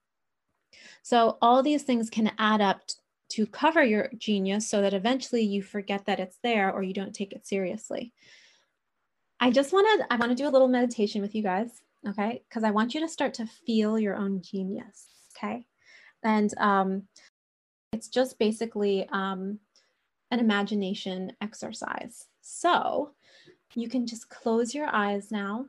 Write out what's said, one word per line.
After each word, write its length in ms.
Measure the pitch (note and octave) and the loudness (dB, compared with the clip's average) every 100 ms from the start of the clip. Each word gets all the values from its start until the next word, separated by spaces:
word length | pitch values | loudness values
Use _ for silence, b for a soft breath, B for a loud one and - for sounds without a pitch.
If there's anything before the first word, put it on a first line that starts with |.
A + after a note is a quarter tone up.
| _ _ _ _ _ _ _ B B B | _ _ _ _ _ _ _ B B B
So 360 | - A#3+ A3+ - | 0 4 4 4
all 200 | A#3 B3+ | 4 6
these 200 | C4+ D4 | 4 2
things 260 | C#4+ A#3+ A3+ | 0 0 0
can 220 | G#3+ G#3+ - | 0 0 2
add 220 | G#3+ G#3+ | 2 4
up 260 | G3 F#3 - | 2 0 -4
t-, 80 | - _ _ - | -14 _ _ -10
to 160 | - G#3+ | -4 -4
cover 360 | - D4+ D#4+ | 0 2 4
your 280 | C4 G#3+ - G#3 | 4 4 0 -4
genius 500 | - G3+ F#3+ G3+ G#3+ | -2 0 0 -2 0
so 140 | G#3+ | 0
that 100 | G3 | 2
eventually 500 | G3 G#3+ C4 - A#3+ | 2 0 0 0 0
you 200 | G#3+ G3+ | 0 0
forget 420 | G3 G#3 G3 G3+ | -4 -8 -6 -6
that 160 | G3+ F#3 | -2 -4
it's 180 | F#3 - | -4 -6
there, 280 | A#3+ A3+ F#3+ | -2 2 2
or 120 | G3+ | 0
you 100 | F#3+ | -4
don't 220 | G3+ G3 | -6 -8
take 180 | - G3 | -8 -10
it 140 | - - | -10 -6
seriously. 680 | G3 F3+ G#3+ - - A#3+ _ b b b b b b _ _ _ _ _ - | -4 -4 -6 -8 -10 -10 _ b b b b b b _ _ _ _ _ 0
I 100 | B3 | 2
just 220 | B3 C#4 | 2 2
wanna, 340 | F#4+ G#4+ G#4 - | 4 4 4 2
I 60 | A#3+ | 0
wanna 180 | A#3+ | 0
do 120 | B3 D4 | 0 2
a 40 | |
little 180 | C4 C4 | 4 6
meditation 540 | B3 B3 A#3+ G#3 G#3+ | 4 2 0 -2 -2
with 120 | G3+ | -4
you 80 | G#3+ | -2
guys, 400 | G3+ F#3 A#3 - _ _ G#3+ | -2 -2 -4 -10 _ _ -8
okay? 380 | G3 G#3 A#3+ _ | -4 -4 -4 _
'Cause 120 | A3+ | -2
I 80 | A3 | 0
want 240 | G#3 A#3+ | 2 0
you 60 | D4+ | -2
to 80 | D#4+ | -4
start 240 | - C#4 | -2 -4
to 120 | - A3 | -4 -10
feel 520 | - - A3 G#3+ A3 | -10 -2 0 2 0
your 180 | G#3 G3+ | 0 -2
own 260 | G3 G3 | -2 -4
genius, 680 | F3 G3 F#3+ G#3+ A3+ - - _ _ | -6 -6 -6 -8 -12 -20 -20 _ _
okay? 320 | - - A#3 - _ b b b b | -10 -8 -8 -12 _ b b b b
And, 300 | A3+ G#3+ G#3 - | 0 2 2 2
um, 500 | G#3 G3 F#3+ F#3+ G3 - B _ _ _ _ _ _ | 2 2 2 -2 -8 -18 B _ _ _ _ _ _
it's 160 | A3 - | -10 -4
just 300 | B3 B3+ - | -2 0 2
basically, 680 | G#3+ A3 A3+ G#3+ G3+ G3 - | 0 0 -4 -2 0 0 0
um, 500 | G3 F#3+ F#3+ F#3+ G#3 _ _ _ _ _ _ - | -2 -2 -4 -6 -10 _ _ _ _ _ _ -4
an 80 | A#3+ | 2
imagination 960 | A3 G3+ G3+ G#3 F#3 G#3 G3 F#3 F#3 - | 4 2 0 -2 -2 -4 -6 -6 -8 -8
exercise. 880 | G#3+ - - A3 - - - - - _ | -12 -10 -12 -10 -8 -8 -10 -18 -20 _
So 720 | - - F4 D#4+ - - D4 _ b b b b _ | -18 -4 2 2 2 -2 -4 _ b b b b _
you 140 | A#3 A3+ | -8 -4
can 180 | B3+ A#3 | -4 -4
just 220 | A#3 - | -8 -16
close 460 | - A#3+ A3+ A#3+ | -8 -2 0 0
your 200 | C#4+ D4+ | -2 -2
eyes 380 | G#3+ G3+ G3+ G3 | 0 0 -2 -4
now. 340 | G#3+ G3 A3 | -6 -4 -6